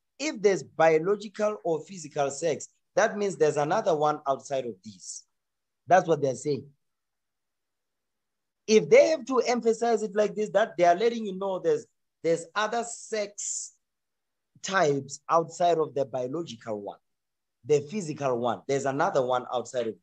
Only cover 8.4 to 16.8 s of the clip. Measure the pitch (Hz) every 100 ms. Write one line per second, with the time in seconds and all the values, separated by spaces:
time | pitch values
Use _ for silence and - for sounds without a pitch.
8.4 | _ _ - 214 156 247 330 311 240 254
9.4 | 226 240 226 226 233 220 214 202 202 175
10.4 | 208 180 220 226 175 175 233 233 208 185
11.4 | 196 180 160 151 - _ _ _ 165 165
12.4 | 165 202 214 233 226 - - 214 202 -
13.4 | - - - _ _ _ _ _ _ _
14.4 | _ _ - 190 156 139 123 - - 170
15.4 | 165 - 175 165 143 131 123 127 127 156
16.4 | 160 117 117 107